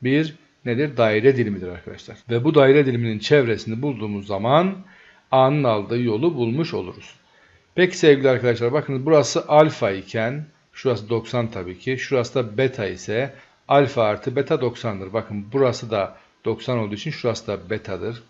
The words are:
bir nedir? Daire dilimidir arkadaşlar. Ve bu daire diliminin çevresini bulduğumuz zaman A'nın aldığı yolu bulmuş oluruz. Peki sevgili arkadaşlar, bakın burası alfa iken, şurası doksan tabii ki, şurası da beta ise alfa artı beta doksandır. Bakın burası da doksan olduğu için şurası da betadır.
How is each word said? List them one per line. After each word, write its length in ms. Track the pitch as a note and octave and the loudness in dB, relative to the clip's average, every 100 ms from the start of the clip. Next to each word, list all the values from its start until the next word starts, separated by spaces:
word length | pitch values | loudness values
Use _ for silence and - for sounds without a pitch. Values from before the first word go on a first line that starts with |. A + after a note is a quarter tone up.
bir 320 | B2 C#3+ D#3 D3+ _ _ | 0 0 -2 -8 _ _
nedir? 320 | A#2+ A#2+ D3+ B2 | -6 -2 -2 0
Daire 400 | A2+ G#2+ B2+ B2+ | 2 4 4 4
dilimidir 320 | G#2+ G2 F2+ | 0 -4 -8
arkadaşlar. 480 | F2 - - - - - | -12 -14 -18 -18 -16 -4
Ve 140 | A#2+ | -2
bu 100 | C#3+ | 2
daire 320 | D3 C3+ C#3+ C3+ | 6 8 6 4
diliminin 320 | A#2+ A#2 G#2+ | 0 -2 -4
çevresini 640 | - D3 A#2 G2+ - A2+ | 2 4 4 -2 -4 -6
bulduğumuz 440 | C#3+ A#2 G#2+ G2+ G2 | -6 -6 -6 -6 -6
zaman 480 | G2 A2+ D3 F#3 F#3+ - - - _ - | -4 2 2 2 -4 -14 -20 -20 _ 0
A'nın 340 | C3 C3 D3 | 2 4 2
aldığı 380 | C3 G#2+ G2 A#2+ | 2 0 -2 -2
yolu 320 | A#2+ G#2+ E3 | 0 0 0
bulmuş 400 | D3 A#2 B2 E3 | -2 -2 -2 -4
oluruz. 400 | G#2 F#2 - - - _ _ _ _ _ | -6 -8 -12 -20 -20 _ _ _ _ _
Peki 240 | - F#3 F#3 | 0 0 4
sevgili 300 | D#3+ C#3 C3+ | 6 6 4
arkadaşlar, 440 | B2 A#2+ A2+ A#2+ | 2 2 0 0
bakın 340 | D3 C#3+ C3 C#3 | -2 -2 -4 4
burası 420 | D#3 B2+ E3 - | 4 4 -2 2
alfa 420 | D3+ D#3 - A2 | 6 6 2 -2
iken, 540 | G2 F#2+ A#2 A2+ D3 D3+ _ _ | -2 -6 -4 -4 -4 -12 _ _
şurası 360 | - C3+ G#2+ G#2+ | -6 -4 -2 -2
doksan 420 | A#2 A2+ B2 A2+ | -4 -4 -4 -4
tabii 280 | G2+ F2+ F2+ | -6 -10 -8
ki, 200 | C3 C3 | -6 -6
şurası 360 | - C3 A#2 | -2 -2 -2
da 240 | C3 A2 G#2 | -4 -4 -2
beta 280 | C3 A#2+ G2 | -2 -2 -6
ise 480 | F#2 - A2 C3+ - - _ - | -6 -6 -4 -4 -8 -20 _ 0
alfa 340 | C#3 C3 B2 | 2 2 2
artı 340 | G#2+ G2+ - B2+ | 0 0 -4 -4
beta 240 | C#3 D#3 | -2 -2
doksandır. 520 | B2 A2+ A#2 G2 F#2+ | -2 -4 -8 -8 -6
Bakın 340 | A2 - G#2 G#2 | -6 -6 -10 -4
burası 380 | C#3 C3 A#2 A#2 | 0 0 0 -4
da 260 | G#2+ F#2 - _ _ | -4 -4 -8 _ _
doksan 340 | A2+ A2+ - B2 | -6 -6 -4 -4
olduğu 160 | G#2 | -4
için 160 | G2+ D#3+ | -6 -8
şurası 360 | - A#2+ A2 - | -6 -4 -4 -6
da 240 | G2 F2 | -8 -6
betadır. 520 | G#2 - F#2 G2 A#2+ | -8 -8 -8 -8 -10